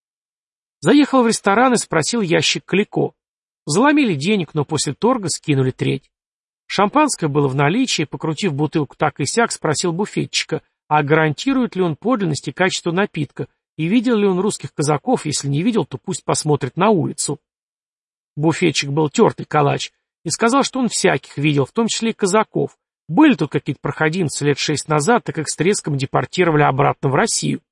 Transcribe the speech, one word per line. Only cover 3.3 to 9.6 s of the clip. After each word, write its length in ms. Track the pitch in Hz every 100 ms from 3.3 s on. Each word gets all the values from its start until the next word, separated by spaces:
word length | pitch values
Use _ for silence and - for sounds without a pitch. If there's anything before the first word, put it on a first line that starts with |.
| _ _ _
Заломили 500 | - 156 285 302 247
денег, 400 | 147 160 214 160
но 100 | 151
после 300 | 139 151 -
торга 340 | 131 220 262 180
скинули 420 | - - 135 131
треть. 400 | - 135 135 _ _ _ _ _ _ -
Шампанское 600 | - 202 285 302 - 156
было 200 | 143 143
в 60 |
наличии, 500 | 135 143 214 262 -
покрутив 500 | 151 143 160 151 196
бутылку 420 | 139 151 165 139 -
так 240 | 156 -
и 60 | 143
сяк, 260 | - 226
спросил 400 | -